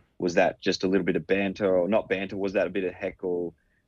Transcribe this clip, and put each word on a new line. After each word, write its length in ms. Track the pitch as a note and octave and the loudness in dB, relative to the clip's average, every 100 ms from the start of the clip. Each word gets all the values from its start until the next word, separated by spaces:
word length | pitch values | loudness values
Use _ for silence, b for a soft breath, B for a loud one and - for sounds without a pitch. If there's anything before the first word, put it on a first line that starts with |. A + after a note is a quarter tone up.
| _ - | _ -4
was 160 | F#2 | 0
that 260 | F2 F2+ - | 4 2 2
just 240 | - - | -2 0
a 40 | F#2 | 0
little 160 | F#2+ | 2
bit 120 | F2 F2 | 2 0
of 100 | D#2+ | 0
banter 500 | F#2+ G2 F#2 G2+ F#2 | 0 0 0 2 2
or 100 | F2 | 4
not 200 | G#2+ - | 2 0
banter? 280 | F#2+ G2 G2+ | -4 -4 -4
Was 160 | G2 | -2
that 140 | G2 F2+ | 0 0
a 40 | |
bit 140 | F#2+ | -2
of 80 | F#2 | -4
heckle 640 | F2+ F#2+ - F#2 F2 F2 - _ _ | -4 -8 -6 -4 -2 -4 -8 _ _